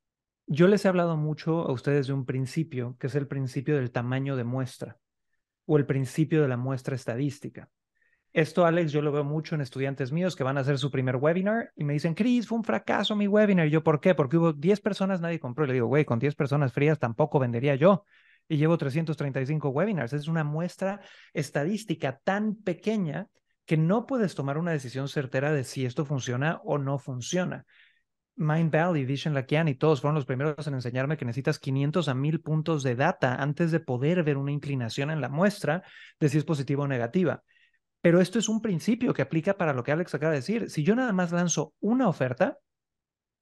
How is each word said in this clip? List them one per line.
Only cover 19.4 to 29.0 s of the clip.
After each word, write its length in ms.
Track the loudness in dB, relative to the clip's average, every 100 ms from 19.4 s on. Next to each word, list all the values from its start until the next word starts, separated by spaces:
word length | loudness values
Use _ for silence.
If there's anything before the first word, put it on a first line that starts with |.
| -2
cinco 240 | -2 -2
webinars." 440 | 0 0 -2 -2
Es 140 | -4 -2
una 160 | -2
muestra 580 | -2 -4 -6 -4 -6 -6 -14 -20 -10 -8
estadística 840 | -4 -2 -2 -4 -4 -4 -4 -4
tan 320 | -2 0 -2 -4
pequeña 720 | -4 -4 -2 -2 -2 -4 -10 _ _ _ -2
que 120 | 2
no 300 | 4 2 0
puedes 260 | -2 -2
tomar 240 | -2 -4 -2
una 140 | -2
decisión 360 | -4 -4 -6 -4
certera 420 | -4 -2 -2 0
de 120 | 0
si 220 | -2 -4 -4
esto 200 | -2 -2
funciona 540 | -2 -2 -2 -2 -2
o 160 | -2 -2
no 180 | 0 -4
funciona. 720 | -6 -10 -4 -2 -2 -6 -14 _ _ _ _ _ _ -4
Mind 320 | 0 2 2
Valley, 320 | 2 2 0